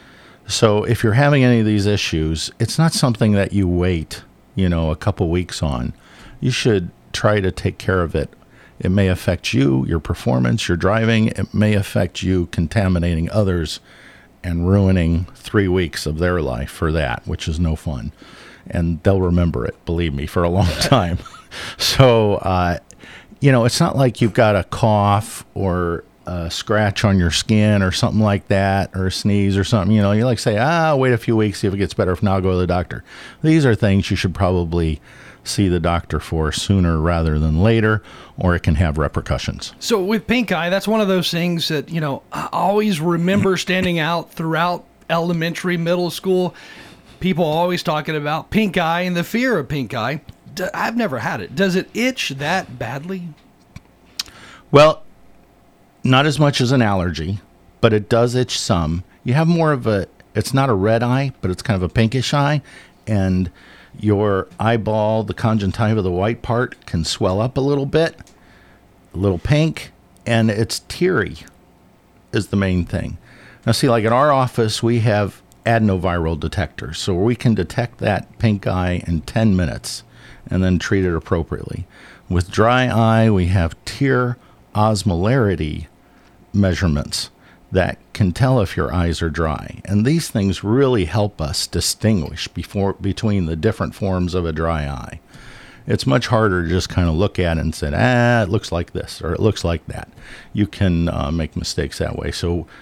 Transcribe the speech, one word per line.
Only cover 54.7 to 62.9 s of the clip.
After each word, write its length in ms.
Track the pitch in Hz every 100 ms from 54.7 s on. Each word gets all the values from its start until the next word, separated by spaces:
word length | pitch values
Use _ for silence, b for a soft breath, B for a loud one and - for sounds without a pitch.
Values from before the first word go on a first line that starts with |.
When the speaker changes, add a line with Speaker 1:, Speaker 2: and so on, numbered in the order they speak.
Speaker 1:
Well, 320 | 143 156 151 - - - - _ _ _ _ _ _
not 240 | 127 131 151
as 120 | 139
much 220 | 147 -
as 120 | 120
an 100 | 135
allergy, 560 | 110 98 90 78 80 98 - _ _ -
but 120 | 117
it 160 | 107 101
does 260 | 117 120
itch 240 | 123 123 -
some. 460 | - 90 78 85 - b
You 120 | -
have 120 | 131 160
more 260 | 170 156
of 140 | 139 117
a, 220 | 101 85 _ -
it's 200 | 107 -
not 140 | 135 135
a 60 |
red 280 | 101 101 113
eye, 300 | 120 127 139 -
but 100 | 92
it's 120 | 90
kind 140 | - 98
of 60 |
a 100 | 90
pinkish 420 | - 113 127 -
eye, 280 | 147 143 151 - B B